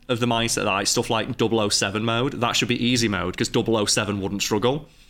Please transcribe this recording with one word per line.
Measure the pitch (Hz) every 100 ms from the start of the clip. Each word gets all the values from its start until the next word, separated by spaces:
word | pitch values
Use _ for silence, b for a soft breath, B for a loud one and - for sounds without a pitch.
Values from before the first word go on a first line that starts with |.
| -
of | 120
the | 123
mindset | 117 113 - 104
that, |
like, | 98 101
stuff | - 117
like | 113 110 127
double | 113 113
oh | 104
seven | - 101 104 113
mode, | 113 135
that | 117 117 -
should | 117
be | 123
easy | 120 123 113
mode, | 95 90 -
'cause | 113
double | 123 107 113
oh | 104
seven | - 107 104
wouldn't | 95 101
struggle. | - 107 120 143 - b b